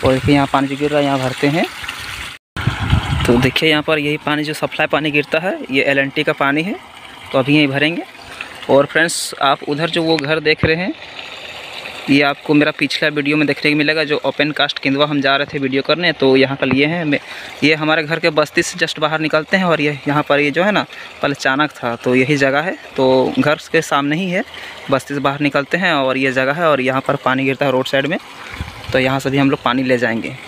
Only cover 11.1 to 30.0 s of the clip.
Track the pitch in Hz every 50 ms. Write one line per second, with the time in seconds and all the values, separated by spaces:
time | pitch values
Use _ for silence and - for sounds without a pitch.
11.1 | - - - - - - - - - - - - - - - - - - - -
12.1 | 139 139 147 139 143 - - - 151 147 147 151 151 - 156 135 - - - 156
13.1 | 147 147 143 143 147 156 151 143 143 - - 151 147 156 147 147 156 160 156 143
14.1 | 151 131 - 135 131 - 147 151 147 - 139 143 - - - 143 135 139 147 151
15.1 | 151 143 135 135 139 139 143 143 - 151 135 131 131 135 131 - 151 156 180 170
16.1 | 151 - - 131 131 135 135 131 139 135 - 135 131 135 143 147 165 175 170 151
17.1 | 143 - - - - - - - - - - 147 156 151 156 151 156 160 160 147
18.1 | 165 165 160 170 156 151 151 143 - 170 170 - - 180 165 156 - - 156 151
19.1 | 156 156 156 151 147 156 151 - - 190 185 180 165 147 147 147 147 139 - 143
20.1 | 143 147 147 - 143 143 147 147 139 160 180 208 208 170 120 - - - - -
21.1 | - - - 143 143 - - 135 131 135 151 143 - - - 120 117 117 - 135
22.1 | 127 127 131 123 151 139 139 135 135 143 156 185 - 302 - - - - 135 131
23.1 | 131 131 127 120 - - 131 147 151 156 - - - 160 160 - 160 143 139 143
24.1 | 147 165 196 185 175 190 - - - - - - - - - - 139 131 - -
25.1 | 143 143 135 143 139 143 147 147 - 147 139 - - 170 190 180 165 143 135 131
26.1 | 127 131 131 135 127 131 131 131 143 165 175 160 147 131 127 127 131 135 - -
27.1 | 143 139 - 127 131 131 135 135 135 - 147 139 127 131 131 - - 135 135 143
28.1 | 170 214 - - - - - - - - - - - - - - - 135 127 131
29.1 | 135 135 - 139 131 143 139 139 139 - - 127 120 131 135 127 131 120